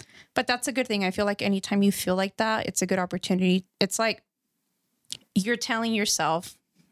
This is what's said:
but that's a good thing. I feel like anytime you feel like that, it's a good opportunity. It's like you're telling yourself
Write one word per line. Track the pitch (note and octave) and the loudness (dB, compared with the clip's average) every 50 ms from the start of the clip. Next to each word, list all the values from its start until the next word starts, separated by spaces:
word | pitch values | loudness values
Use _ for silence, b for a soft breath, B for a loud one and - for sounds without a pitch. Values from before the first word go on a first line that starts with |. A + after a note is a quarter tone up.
| B B B B B B B | B B B B B B B
but | B3+ A#3+ - | -2 0 0
that's | B3 A#3+ - | -2 -2 -2
a | D4 | -4
good | A3+ C4 B3+ - | -2 -2 -2 0
thing. | G#3+ G3+ F#3+ | 0 0 0
I | F#3 | 0
feel | F#3+ - G#3 | 0 0 0
like | G3+ G3+ - | 0 0 -2
anytime | G#3 G3+ G3 F#3+ - - G3+ G3+ G3+ | 0 0 0 0 -2 0 2 4 4
you | G3+ | 4
feel | F#3+ - - - F#3 | 4 2 0 0 0
like | F#3 F#3+ G3 - - | 0 0 -2 -2 -2
that, | - E3 E3 E3 - | 0 0 0 -2 -2
it's | - - - | -4 -2 -2
a | F#3 | -2
good | F3+ F#3+ F#3 | 0 0 -2
opportunity. | F3+ F3+ - F#3 - - F#3+ F#3 F#3 F3+ F3+ F#3 - _ _ _ | -2 -4 -4 -8 -2 0 0 2 4 4 2 2 0 _ _ _
It's | G3+ F#3+ - - | -2 -2 0 0
like | A3+ A3 G#3 - _ _ _ _ _ _ _ _ _ _ _ _ _ _ _ _ _ _ - - - _ _ | 0 0 -2 -4 _ _ _ _ _ _ _ _ _ _ _ _ _ _ _ _ _ _ -16 -16 -16 _ _
you're | G3 F#3 A3 A#3+ | 0 2 2 -2
telling | A#3 - - A#3 A3+ A3+ A3+ A3+ | -2 -2 -2 -2 -2 0 0 0
yourself | G#3 G3+ G#3 - - D#3+ D3+ D#3+ E3+ - - - _ _ _ _ _ _ _ | 0 0 0 0 0 0 0 0 -2 -4 -8 -16 _ _ _ _ _ _ _